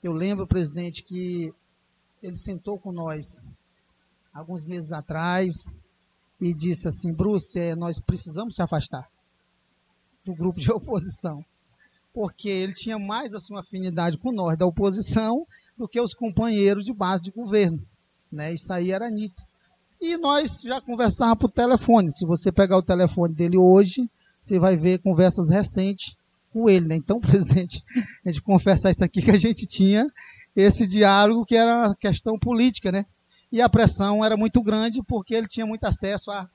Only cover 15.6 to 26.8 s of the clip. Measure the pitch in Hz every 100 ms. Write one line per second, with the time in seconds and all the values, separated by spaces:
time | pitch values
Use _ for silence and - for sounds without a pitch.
15.6 | _ _ 226 233 240 - 233 185 226 214
16.6 | 196 202 202 214 185 190 175 214 233 208
17.6 | 185 165 92 _ _ _ _ 151 151 165
18.6 | - 180 180 190 233 214 214 - - _
19.6 | _ _ _ _ 330 339 311 285 302 -
20.6 | 240 262 - 240 233 185 233 226 220 -
21.6 | 240 254 - 233 175 - 170 170 - 180
22.6 | 196 190 185 180 180 - 170 156 175 180
23.6 | 185 185 196 185 240 _ _ _ - 190
24.6 | 185 180 170 185 190 165 185 180 165 185
25.6 | 202 - 190 196 - - _ _ _ 220
26.6 | 226 190